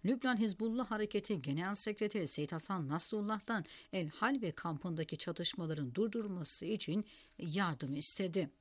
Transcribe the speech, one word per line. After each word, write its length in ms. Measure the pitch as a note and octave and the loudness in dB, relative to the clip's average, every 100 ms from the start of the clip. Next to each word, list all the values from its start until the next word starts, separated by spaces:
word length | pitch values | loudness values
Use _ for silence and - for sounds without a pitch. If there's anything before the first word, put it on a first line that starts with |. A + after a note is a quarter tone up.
Lübnan 320 | F#3 B3 C4 A#3 | 2 2 2 4
Hizbullah 540 | A3 F#3+ A3+ A#3 B3 | 2 2 0 0 0
Hareketi 520 | G#3+ G#3+ G3+ G3 G3 | 0 2 0 0 0
Genel 320 | C#3 C#3 F#3 | 2 0 0
Sekreteri 540 | G3+ G#3+ G#3 G#3 G#3+ D#3 | 0 -2 0 0 2 0
Seyit 240 | - D3 | 0 -2
Hasan 360 | E3 - F#3+ C#3 | -2 -2 0 2
Nasrullah'tan 760 | D3 - G#3+ G#3 A3 - A3 D#3 - - | 0 0 0 0 -2 0 -2 -2 -12 -4
El 160 | F#3+ D#3 | -2 -2
Halve 440 | - A3+ C4+ F#3+ | 2 2 2 0
kampındaki 680 | - E3+ D#3 F3 D#3+ D#3 D#3 | -2 -2 -2 -2 -2 -2 -2
çatışmaların 760 | - D#3+ E3+ - D#3+ D3+ C3+ | -4 0 -2 0 -2 0 0
durdurulması 720 | B2 A3 A#3 G#3 F3+ D#3+ - | 2 2 2 -2 -4 -4 -4
için 400 | E3+ G#3+ - F#3 G#3 - - - | -2 -2 2 0 0 -12 -20 -8
yardım 580 | E3+ E3+ F3+ D3 E3+ C#3+ | -2 2 0 0 -2 2
istedi. 540 | - - F#3+ F#3 D3+ - | 2 2 0 2 0 -4